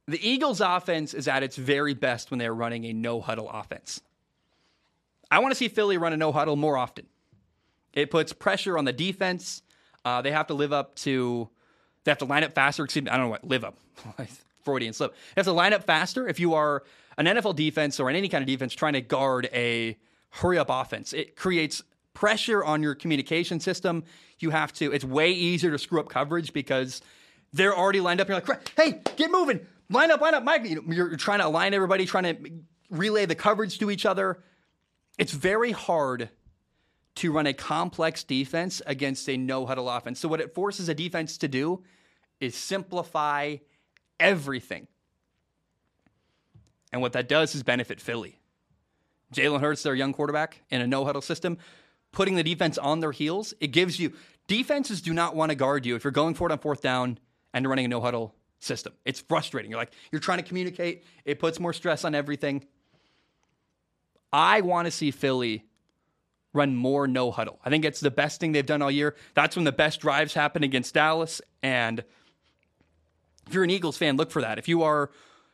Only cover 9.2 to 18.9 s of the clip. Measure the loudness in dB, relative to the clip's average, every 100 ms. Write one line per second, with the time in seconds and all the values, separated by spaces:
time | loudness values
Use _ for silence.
9.2 | -4 -4 -8 -14 -16 _ _ _ -2 0
10.2 | 0 0 0 0 0 0 -2 -6 -2 0
11.2 | 0 -2 -6 _ _ _ _ _ 0 0
12.2 | 2 2 2 2 2 2 -2 -2 0 0
13.2 | 0 -4 -2 -2 -2 -12 _ -20 -16 -12
14.2 | -14 -14 _ _ -4 -2 -4 -4 -6 -6
15.2 | -4 0 2 4 4 4 4 2 2 -2
16.2 | -4 0 2 4 2 0 -6 -20 _ 0
17.2 | 2 2 0 0 0 0 -2 0 0 0
18.2 | 0 -2 -2 -2 -4 -2 0